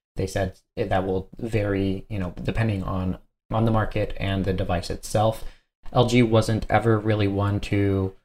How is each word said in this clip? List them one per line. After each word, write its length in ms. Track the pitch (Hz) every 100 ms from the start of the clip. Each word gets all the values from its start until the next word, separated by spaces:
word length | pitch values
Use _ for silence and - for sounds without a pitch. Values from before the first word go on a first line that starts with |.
| _ -
They 100 | 95
said 320 | 101 95 - _ -
that 300 | 101 95 95
will 220 | 95 - -
vary, 680 | 117 107 101 98 98 95 -
you 100 | 107
know, 140 | 90 -
depending 400 | 90 101 110 98
on, 360 | 92 92 92 - _ _ -
on 160 | 110 113
the 40 |
market 460 | 110 101 107 101 -
and 280 | 98 98 92
the 80 |
device 340 | 90 92 90 -
itself. 560 | 87 - 107 110 - - - _ _ -
L 140 | 127 117
G 160 | 120
wasn't 420 | 117 113 107 107 -
ever 280 | 113 113 110
really 300 | 107 107 101
one 320 | 98 101 101
to 540 | - 101 101 98 95 -